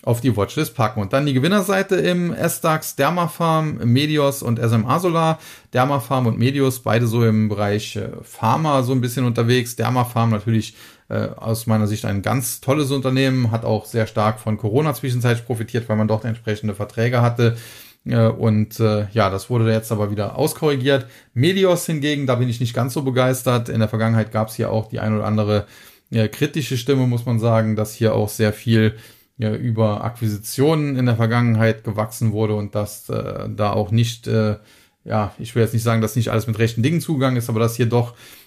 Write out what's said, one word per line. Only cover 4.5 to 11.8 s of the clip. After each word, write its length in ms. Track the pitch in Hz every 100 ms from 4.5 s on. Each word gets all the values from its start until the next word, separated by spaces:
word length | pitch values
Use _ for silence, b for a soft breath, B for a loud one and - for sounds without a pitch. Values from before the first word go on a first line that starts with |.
| 113
S 140 | 117
M 140 | 113 113
A 120 | 156
Solar. 400 | 180 165 160 160 B B B
Dermapharm 540 | 123 131 139 - 131 120
und 120 | 110
Medios, 420 | 123 139 131 127
beide 260 | 110 113 120
so 180 | 117
im 240 | 113 107 107
Bereich, 480 | 101 101 104 - 107
äh, 140 | - -
Pharma 600 | - - 113 143 156 139
so 100 | 123
ein 80 | 131
bisschen 240 | 120 123
unterwegs. 520 | 123 120 117 123 120 -
Dermapharm 520 | 113 127 120 117 113
natürlich, 480 | 104 107 110 104 B B B -
äh, 200 | 107 107
aus 320 | 110 - 113 117
meiner 200 | 110